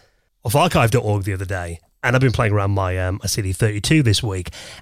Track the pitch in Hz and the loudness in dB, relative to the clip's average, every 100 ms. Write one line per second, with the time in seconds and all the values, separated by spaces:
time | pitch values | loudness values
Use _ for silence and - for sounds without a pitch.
0 | _ _ _ _ 101 143 175 165 117 117 | _ _ _ _ -2 2 4 4 4 2
1 | 107 104 98 92 95 92 87 82 _ _ | 0 -2 -2 -6 -6 -6 -8 -12 _ _
2 | 127 131 131 117 110 104 101 98 92 92 | 0 2 2 2 0 0 0 0 0 -2
3 | 92 98 - - 95 92 110 104 - 156 | -2 -4 -4 -4 -4 0 0 0 2 4
4 | 117 98 107 92 87 - - - | 4 2 -2 -6 -8 -14 -18 -20